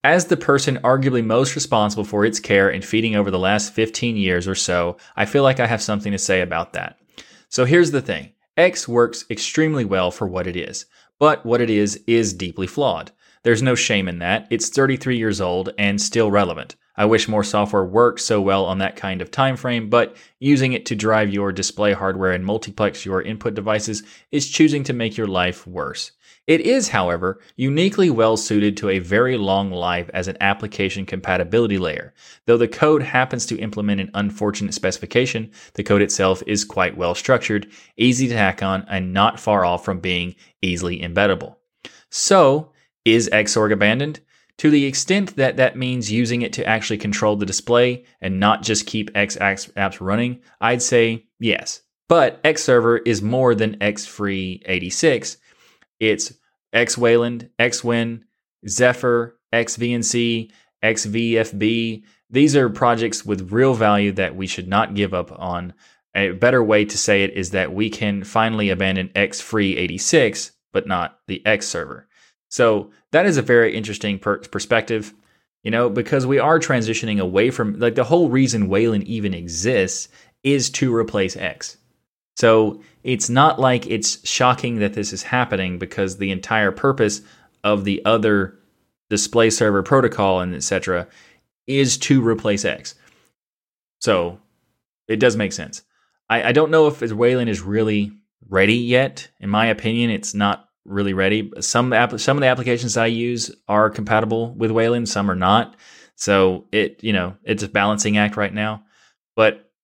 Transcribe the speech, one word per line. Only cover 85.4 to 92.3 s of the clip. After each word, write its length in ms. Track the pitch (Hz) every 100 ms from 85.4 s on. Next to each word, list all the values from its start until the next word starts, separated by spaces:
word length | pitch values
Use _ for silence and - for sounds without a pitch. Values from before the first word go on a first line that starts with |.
| 120 98 92 90
because 360 | 90 - 95 95
the 140 | 98
entire 400 | 92 - 110 101
purpose 520 | 92 139 135 107 - - _ _ _
of 200 | 104 104
the 160 | 98 98
other 520 | 104 113 107 101 95 - _ _ _ _ -
display 400 | 104 - 117 113
server 320 | 110 107 101
protocol 560 | 92 135 120 - 98 92
and 160 | 90
et 80 | 82
cetera 460 | - 95 92 90 87 _ _ _ _ _ -
is 320 | 139 127 -
to 240 | - 135
replace 420 | 113